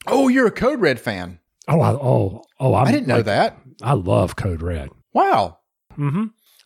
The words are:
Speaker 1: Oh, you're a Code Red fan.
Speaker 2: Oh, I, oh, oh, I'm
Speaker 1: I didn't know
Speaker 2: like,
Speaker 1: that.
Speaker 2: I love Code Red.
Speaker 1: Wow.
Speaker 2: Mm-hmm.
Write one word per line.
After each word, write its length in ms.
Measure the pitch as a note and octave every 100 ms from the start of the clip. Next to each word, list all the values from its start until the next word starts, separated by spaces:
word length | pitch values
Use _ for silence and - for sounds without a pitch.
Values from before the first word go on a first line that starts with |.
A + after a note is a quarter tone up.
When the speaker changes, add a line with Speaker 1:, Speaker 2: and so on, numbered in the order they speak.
| -
Speaker 1:
Oh, 220 | B3+ C4+
you're 200 | B3+ A#3+
a 40 |
Code 300 | - A#3+ D4
Red 180 | F3+ B2
fan. 400 | - G2 F2+ F2+ _ _ -
Speaker 2:
Oh, 100 | D#3
I, 120 | A2
oh, 520 | A2 B2+ B2+ G2+ - - -
oh, 140 | C3
I'm 140 | G2 F3
Speaker 1:
I 40 |
didn't 160 | C#4 G3+
know 100 | A#2+
Speaker 2:
like, 80 | G#2+
Speaker 1:
that. 320 | G#2 A3 - - -
Speaker 2:
I 120 | A#2+
love 420 | C3+ F2+ A2 F#2 -
Code 260 | G#2 E2+
Red. 280 | E2 E2 C#2 - _
Speaker 1:
Wow. 460 | - G4 F#4+ F#2 - _ _ _ -
Speaker 2:
Mm-hmm. 280 | C#3+ D3+ A3 _ _ _